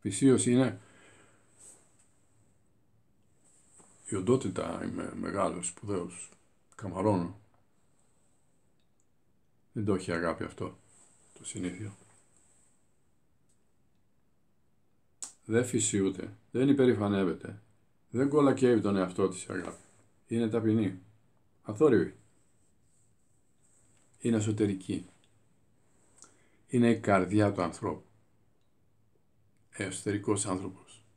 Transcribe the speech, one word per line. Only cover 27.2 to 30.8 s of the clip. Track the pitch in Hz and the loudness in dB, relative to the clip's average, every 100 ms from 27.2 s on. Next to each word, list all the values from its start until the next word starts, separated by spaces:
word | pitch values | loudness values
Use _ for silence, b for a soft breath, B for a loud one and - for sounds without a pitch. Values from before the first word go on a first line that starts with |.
| 90 104 104 | 4 2 2
του | 95 | 2
ανθρώπου. | 85 - 101 78 - _ _ _ _ _ _ _ _ _ _ _ _ _ _ _ _ | -4 -4 -8 -8 -12 _ _ _ _ _ _ _ _ _ _ _ _ _ _ _ _
Εσωτερικός | - 98 - - 104 104 101 104 | -8 -8 -6 -4 -4 -2 -2 -2
άνθρωπος. | 92 95 92 | -4 -6 -14